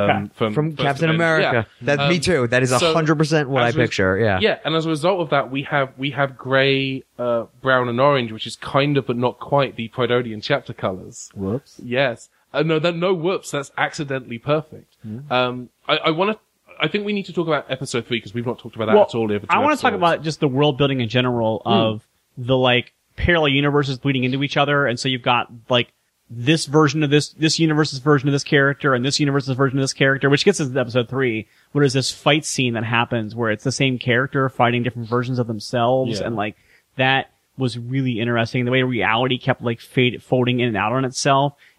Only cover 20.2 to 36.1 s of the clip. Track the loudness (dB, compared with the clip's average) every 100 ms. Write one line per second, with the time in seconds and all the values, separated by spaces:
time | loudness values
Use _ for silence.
20.2 | -4 -2 -2 2 2 2 0 0 0 0
21.2 | 0 0 0 -2 0 2 2 -2 -10 _
22.2 | _ -8 0 2 4 2 0 _ _ -4
23.2 | 0 2 2 2 2 0 0 -2 -2 0
24.2 | -2 -2 -2 0 2 2 0 -2 -4 -2
25.2 | 0 0 -2 -10 -2 0 -2 _ _ _
26.2 | -16 -4 0 0 2 4 4 2 2 2
27.2 | 0 -2 0 2 2 2 0 0 2 2
28.2 | 2 -2 2 2 2 2 0 0 0 0
29.2 | 0 0 -2 0 0 0 -2 2 2 2
30.2 | 2 4 2 2 0 -2 0 0 0 -2
31.2 | -2 -2 -8 _ _ 2 2 2 -2 -2
32.2 | 2 2 0 -2 0 0 0 0 0 -2
33.2 | -4 -4 -2 -2 -2 0 0 0 0 0
34.2 | 0 0 -2 2 2 2 -2 -6 -4 -2
35.2 | -2 -4 -4 -6 -4 0 2 2 0